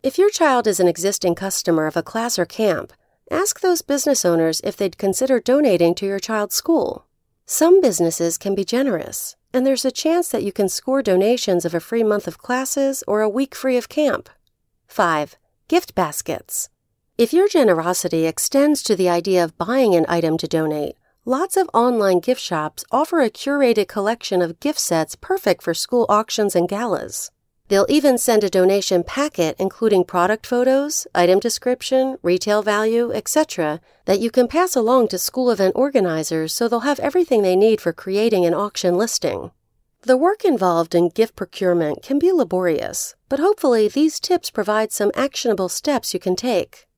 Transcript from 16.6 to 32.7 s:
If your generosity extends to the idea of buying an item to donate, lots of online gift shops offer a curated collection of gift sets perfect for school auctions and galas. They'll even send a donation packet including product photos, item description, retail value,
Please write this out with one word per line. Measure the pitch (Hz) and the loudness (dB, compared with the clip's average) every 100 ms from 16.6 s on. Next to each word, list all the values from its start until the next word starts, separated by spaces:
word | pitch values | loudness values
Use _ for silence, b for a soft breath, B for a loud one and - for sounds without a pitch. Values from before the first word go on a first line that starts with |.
| - _ _ _ _ - | -10 _ _ _ _ -2
If | 233 | 2
your | 330 403 | 4 2
generosity | 339 220 165 165 180 175 165 160 | 4 4 2 0 -2 -2 0 -2
extends | - - 277 294 294 | -2 -2 2 2 0
to | - | 0
the | 185 180 | 0 2
idea | 175 185 185 | 0 2 2
of | 170 _ | 0 _
buying | 180 262 240 | -2 2 4
an | 175 160 | 4 2
item | 170 165 160 | 0 0 -2
to | 151 | -2
donate, | 160 156 151 147 - _ _ | -2 -2 -4 -6 -10 _ _
lots | 233 262 370 392 | -4 -2 0 0
of | 359 | 0
online | 226 247 240 196 180 | 2 2 2 2 2
gift | - - | 0 -4
shops | - 165 151 - - | -2 -6 -6 -10 -4
offer | 240 311 339 | -2 0 0
a | 233 | 0
curated | - 277 285 262 220 196 | -2 -4 2 2 2 -2
collection | 214 202 233 - 185 | -2 -2 -4 -2 0
of | 170 170 | 0 -2
gift | 285 302 | -4 -4
sets | - 165 156 - | -2 -2 -2 -8
perfect | - 381 - 175 | -6 -2 0 -2
for | - | -2
school | 165 - 247 226 | -6 -2 0 2
auctions | 208 220 - 202 | 0 0 -2 0
and | 185 175 | 0 -2
galas. | 202 233 175 - - - _ _ _ _ | -4 -4 -4 -6 -12 -14 _ _ _ _
They'll | 196 202 | 0 4
even | 294 285 247 | 4 4 2
send | - 220 | 2 2
a | 202 | 2
donation | 190 185 202 185 180 | 4 4 2 2 0
packet | 170 - 202 - 160 - | 0 -4 -4 -2 -2 0
including | 190 - 226 196 | -6 0 2 2
product | 180 180 180 220 - | 2 0 0 -2 -2
photos, | 247 254 269 285 - - | 0 2 2 0 -6 -4
item | - 175 185 | 2 4 4
description, | 233 - 247 247 - 262 262 262 | 2 -4 -4 -4 0 0 0 -2
retail | 175 180 208 208 | -2 0 0 0
value, | 208 | 0